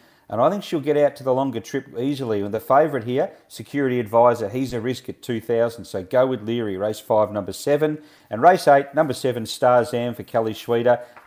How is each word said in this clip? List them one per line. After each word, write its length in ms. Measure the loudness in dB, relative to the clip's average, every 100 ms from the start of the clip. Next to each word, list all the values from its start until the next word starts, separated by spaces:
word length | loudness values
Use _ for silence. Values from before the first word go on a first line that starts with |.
| _ _ -8
And 100 | 0
I 80 | 0
think 120 | 0
she'll 180 | -4 -6
get 160 | -2 2
out 180 | 0 0
to 80 |
the 80 | -2
longer 280 | 0 -2 -4
trip 260 | -6 -8 -8 -6
easily. 420 | -4 -4 -2 -2
And 100 | -2
the 80 | -4
favourite 440 | 2 2 4 0 -4
here, 240 | -2 -4 -6 _
Security 500 | -18 -8 -2 -2 -2
Advisor, 500 | 0 4 6 4 -2
he's 240 | -4 -4
a 60 | -4
risk 280 | -4 -6 -8
at 140 | -12
two 180 | -6 -6
thousand. 460 | -2 0 0 -2 -10
So 160 | -10
go 240 | -2 0 0
with 160 | -2 -4
Leary, 300 | -4 -4 -4
race 240 | -4 -4
five, 320 | 0 2 2
number 200 | -2 -6
seven. 420 | -6 -2 0 0 -4 -12 _ -12
And 140 | 4
race 260 | 6 6 6
eight, 260 | 4 4
number 200 | -2 -2
seven, 320 | -2 -4 -4 -6
Star 400 | 0 4 4 2
Zam 280 | -2 -4
for 100 | -8
Kelly 280 | -6 -2 -2
Schweida, 480 | -4 -2 0 2 2 -2 -20